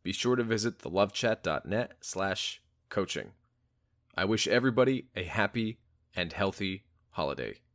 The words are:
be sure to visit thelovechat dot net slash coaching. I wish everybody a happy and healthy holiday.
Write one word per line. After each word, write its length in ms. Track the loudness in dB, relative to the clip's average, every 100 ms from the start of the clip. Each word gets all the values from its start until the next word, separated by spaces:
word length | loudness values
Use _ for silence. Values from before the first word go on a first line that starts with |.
be 100 | -4
sure 240 | -2 2 2
to 80 |
visit 360 | 2 0 0 -4
thelovechat 640 | -2 2 2 2 0 0
dot 240 | 0 -2 0
net 300 | -2 -2 -8
slash 600 | -10 -2 -2 -2 -4 -8 _ _ _
coaching. 420 | -4 -2 -4 -8 _ _ _ _ _ _ _ _ -4
I 80 | 0
wish 220 | 2 4
everybody 600 | 4 4 4 4 2 -4 -8
a 80 | -4
happy 520 | 0 0 0 -4 -6 _ _ _ -6
and 180 | -4
healthy 520 | 0 -2 0 -6 -6 _ _ _
holiday. 480 | -4 -4 -4 -8 -10 _